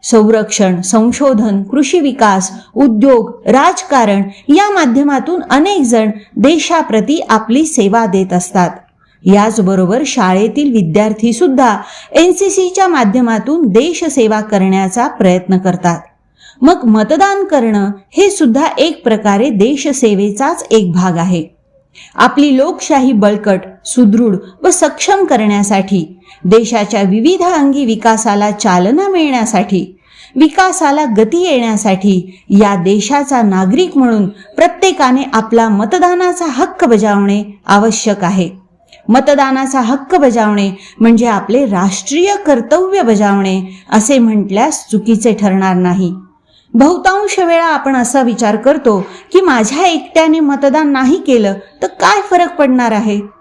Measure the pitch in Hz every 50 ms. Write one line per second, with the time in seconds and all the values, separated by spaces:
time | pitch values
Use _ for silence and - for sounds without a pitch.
0 | - - 233 220 214 208 220 220 208 214 - - 208 190 185 175 185 - - 220
1 | 220 240 240 - 285 277 262 208 214 220 202 196 196 196 - 285 294 - - 359
2 | 294 277 247 - 233 208 196 190 185 - - - - _ _ - 277 277 220 214
3 | 220 277 262 233 208 - - - - - - 262 294 349 370 370 - - 294 262
4 | 226 208 202 196 196 196 196 - _ - 285 349 403 415 403 381 320 247 226 269
5 | 285 285 285 262 - - 349 359 - - - 277 311 392 415 370 277 226 240 226
6 | 220 214 208 - - _ - - 202 277 339 320 294 - 339 330 302 - 220 220
7 | 214 226 294 339 - - 220 214 214 - 226 277 320 311 - - 202 196 202 233
8 | 226 208 180 190 190 190 185 180 - - - 196 180 165 - - _ _ _ _
9 | _ _ _ _ - 185 196 208 208 220 214 226 196 185 196 190 185 180 208 254
10 | 302 277 - 254 202 185 185 190 208 233 226 294 294 285 240 220 185 160 156 202
11 | 214 214 214 214 226 233 220 226 359 311 262 254 269 240 208 - - - - -
12 | - - - 285 330 359 359 - 392 381 - - 370 359 370 392 381 370 339 277
13 | 240 202 190 254 247 233 226 214 - 247 302 339 320 220 180 220 269 349 330 -
14 | 339 320 - 277 226 220 214 214 208 214 214 196 190 190 190 190 190 185 - 240
15 | 240 302 311 - 220 185 180 185 180 - 190 185 185 185 175 175 - 175 170 165
16 | - _ _ _ _ _ _ _ _ - _ _ 247 294 359 - - 226 214 220
17 | 214 - 302 302 330 403 392 403 392 392 330 277 226 226 214 202 196 202 202 -
18 | _ _ _ - 392 403 403 - 330 247 220 269 311 311 - - 277 339 294 -
19 | - 247 220 208 220 208 196 196 233 294 226 190 196 247 294 277 - 311 262 -
20 | - 220 208 185 202 208 202 208 262 285 339 339 - - 226 220 202 180 160 180
21 | 180 185 170 170 165 190 185 170 156 - _ _ _ _ _ _ _ _ _ -
22 | - - _ - - 247 - 285 285 294 269 262 269 330 - - - - 302 269
23 | 254 262 262 208 202 202 214 208 208 214 190 185 - - - _ _ - - 247
24 | 247 202 196 233 240 226 185 185 - - - _ - 370 - - 339 294 277 -
25 | - - 403 392 381 311 302 233 220 208 208 202 - 202 214 196 190 190 202 185
26 | 160 156 - - _ - - _ - 180 208 226 233 220 233 220 208 196 - 208
27 | 202 190 196 220 226 311 370 359 339 359 370 311 277 277 269 285 285 226 226 220
28 | - 233 220 220 - 233 202 202 208 208 202 208 - 214 180 180 180 196 254 320
29 | 392 403 381 349 311 294 262 247 220 226 220 190 - - 196 180 - - - _
30 | _ _ _ - - - _ - 311 302 - - 370 370 349 370 330 285 277 302
31 | 302 269 220 196 226 214 320 339 359 359 294 254 233 226 214 208 - 214 190 185
32 | 190 208 190 180 175 - - _ _ _ 202 196 214 202 202 185 170 190 202 214
33 | 208 - 277 285 285 277 277 247 226 208 190 190 190 185 202 285 370 349 - 285
34 | 254 240 226 214 202 180 - - - - - - 320 349 349 - - 381 320 -
35 | 294 254 254 269 269 269 - 220 220 - 233 233 226 226 214 202 214 214 370 359
36 | 359 349 359 359 370 359 349 359 349 320 247 240 349 370 - - 359 247 233 208
37 | 208 208 202 202 202 196 202 208 208 208 - _ _ - 196 202 208 226 214 -
38 | - 220 202 202 196 170 196 185 175 165 - - _ _ _ _ _ _ - _
39 | _ - 220 262 269 285 285 277 277 269 269 262 269 262 269 269 247 220 269 277
40 | - - 370 349 285 247 220 233 220 214 208 202 196 196 190 196 - - - -
41 | 220 226 233 226 240 240 214 196 185 - 214 262 285 226 196 180 185 196 185 -
42 | - - 277 320 349 403 403 392 403 311 285 240 226 - 294 349 370 381 392 392
43 | 330 226 220 196 214 202 196 202 196 190 190 190 185 185 190 - _ - - 220
44 | 214 262 285 262 233 226 220 208 196 202 190 202 240 311 294 - - - - 190
45 | 214 220 226 214 - 240 208 214 202 196 190 190 190 190 185 180 185 180 175 190
46 | 190 175 180 - - _ _ _ _ _ _ _ _ _ - 226 269 302 359 359
47 | 359 381 370 403 415 392 - - 359 339 339 330 339 330 311 277 285 277 269 262
48 | 240 - - 277 262 233 226 233 247 214 208 214 - 262 302 311 - 247 214 190
49 | 185 - - - - _ - 359 381 349 262 240 220 202 262 302 370 359 339 311
50 | - - - 320 320 320 311 330 311 277 277 277 277 277 269 311 294 294 277 262
51 | 262 254 320 381 - - 262 233 208 196 196 196 - - _ _ - 381 - -
52 | - 359 415 403 392 - 370 349 349 339 349 - 294 262 254 254 240 233 220 208
53 | 226 214 202 208 202 - _ _